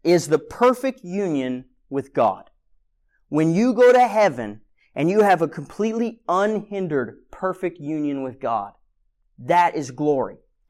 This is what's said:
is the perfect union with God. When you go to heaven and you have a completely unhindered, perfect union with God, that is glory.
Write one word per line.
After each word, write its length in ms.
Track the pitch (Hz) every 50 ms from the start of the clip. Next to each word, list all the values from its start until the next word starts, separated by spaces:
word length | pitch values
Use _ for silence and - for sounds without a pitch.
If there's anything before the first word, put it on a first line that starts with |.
is 260 | - 165 180 170 - 143
the 100 | 156 147
perfect 640 | - - - - 240 254 247 247 - 262 254 - -
union 640 | 175 180 202 202 180 151 135 131 127 127 127 127 _ _ _ _ -
with 240 | 135 139 135 - -
God. 340 | 143 117 101 92 95 - _ _ _ _ _ _ _ _ _ _ _ _ _ _ _ _ -
When 260 | 143 151 156 165 165
you 200 | 196 233 254 220
go 180 | 233 247 247
to 160 | 247 247 247 220
heaven 540 | 208 214 208 185 127 120 113 104 104 107 _ _ _ _ _ _ -
and 160 | 131 147 175
you 100 | 202 214
have 220 | 208 196 180 160
a 60 | 165 151
completely 720 | - 160 143 - - - 214 226 220 233 233 220 226 _ -
unhindered, 1040 | - 175 190 202 214 220 202 208 - 202 196 185 160 151 135 120 101 - - _ _
perfect 480 | - - 190 185 180 - 185 175 175 -
union 440 | 143 147 156 151 147 147 139 135
with 180 | 131 131 110 98
God, 320 | 127 117 117 104 101 101 _ _ _ _ _ _ _ _ _ _ _ _ _ -
that 380 | 120 135 170 175 175 170 -
is 140 | 156 139 123
glory. 480 | 127 135 147 151 147 131 110 95 98 _ _ _ _ _ _